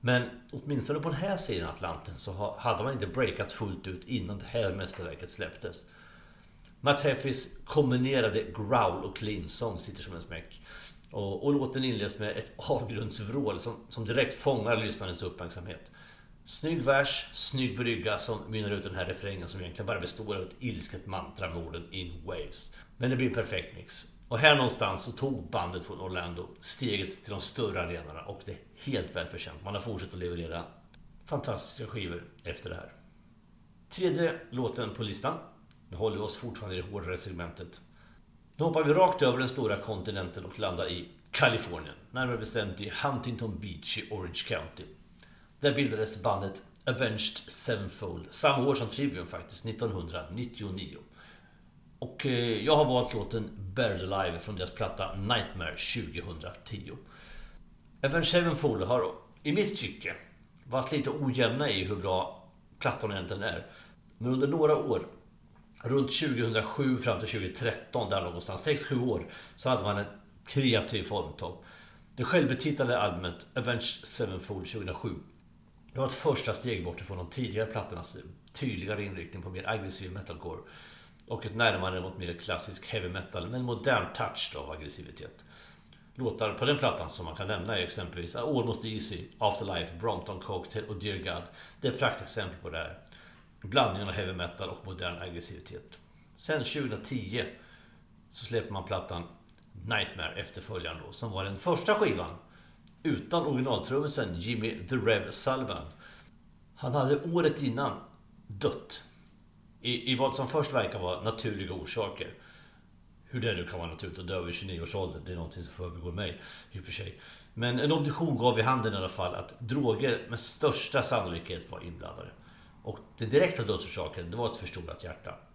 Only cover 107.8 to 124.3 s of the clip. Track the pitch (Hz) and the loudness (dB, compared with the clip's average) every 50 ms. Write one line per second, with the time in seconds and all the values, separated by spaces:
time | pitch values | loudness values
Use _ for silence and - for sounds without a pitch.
107.8 | 143 117 90 82 - - - - - - - - - - 104 98 - 110 - - | 0 0 -2 -4 -10 -16 -20 -20 -20 -20 -20 -20 -14 -12 -6 2 2 2 2 0
108.8 | - - - - - - - - - - - - - - - - - - - - | -8 -10 -10 -12 -12 -16 -20 -20 -20 -20 -20 -20 -20 -20 -20 -20 -20 -20 -20 -4
109.8 | - 123 123 120 - 123 131 127 135 131 - - 135 - - 156 143 - 139 123 | -2 0 0 0 2 2 4 4 4 2 4 0 0 2 2 2 2 4 2 2
110.8 | 101 - - 104 90 90 90 - 92 110 110 - - 113 101 92 95 92 95 90 | 2 2 -2 -2 0 0 -2 0 0 -2 -2 0 -2 -2 -2 -2 -4 -4 -4 -6
111.8 | - - - 117 104 98 - - - - - - - - - - - - - - | -4 -4 -2 0 -2 -2 -2 -6 -8 -8 -8 -14 -20 -20 -20 -20 -20 -20 -20 -20
112.8 | - - - - - - - - - - - 123 107 117 98 90 87 - - 90 | -20 -20 -20 -20 -20 -20 -20 -20 -14 -6 -4 0 0 2 0 0 -2 -4 -4 -6
113.8 | 85 82 80 - - - 80 95 90 87 95 92 87 85 85 - 98 95 90 82 | -4 -6 -6 -8 -8 -8 -8 -8 -6 -2 -2 -2 -2 -2 -4 -4 -4 -4 -4 -4
114.8 | 85 85 - 101 92 85 76 - 71 87 90 85 82 78 - 92 85 - - - | -4 -4 -2 -2 -2 -2 -4 -8 -8 -8 -6 -6 -6 -6 -8 -10 -10 -10 -8 -8
115.8 | 90 87 85 85 80 87 82 95 104 85 76 - - - - - - - - 95 | -8 -6 -6 -6 -6 -6 -4 -2 -2 -4 -4 -8 -12 -14 -16 -16 -18 -14 -14 -12
116.8 | - - - - 98 90 - - - - - - - - - 110 117 123 123 123 | -10 -8 -8 -6 -6 -8 -10 -14 -18 -18 -18 -18 -20 -14 -4 0 0 2 2 4
117.8 | 147 147 160 151 147 147 - - 170 160 135 107 117 123 120 113 110 127 131 127 | 4 4 4 4 2 0 2 2 2 2 2 6 6 6 6 6 6 6 4 4
118.8 | 110 110 101 98 92 90 - - 92 90 90 90 87 - - - 120 104 131 143 | 4 2 0 0 -2 -2 -2 -2 -2 -2 -2 -4 -8 -10 -10 -10 -4 0 2 4
119.8 | 135 117 107 - 139 127 117 113 - - 117 107 - - - - - - - - | 4 4 4 4 4 2 2 2 -2 -6 -4 -2 -2 -4 0 4 4 4 4 4
120.8 | - - - 135 113 - 131 113 95 90 85 82 - - - - - - - - | -2 2 2 2 4 4 2 2 2 0 -4 -4 -4 -6 -8 -8 -8 -10 -10 -10
121.8 | - 85 82 82 50 50 50 50 50 - - - - - - - - - - - | -10 -10 -10 -10 -10 -10 -10 -10 -12 -14 -16 -18 -20 -20 -20 -20 -20 -20 -20 -10
122.8 | - 117 110 - - - - - 113 104 117 156 185 180 - - - 98 101 90 | -8 -8 -8 -8 -12 -18 -6 -4 -2 6 8 8 8 8 4 0 2 2 0 0
123.8 | - - - 98 80 76 - 95 87 85 | 0 -4 -4 -4 -4 -4 -6 -6 -8 -6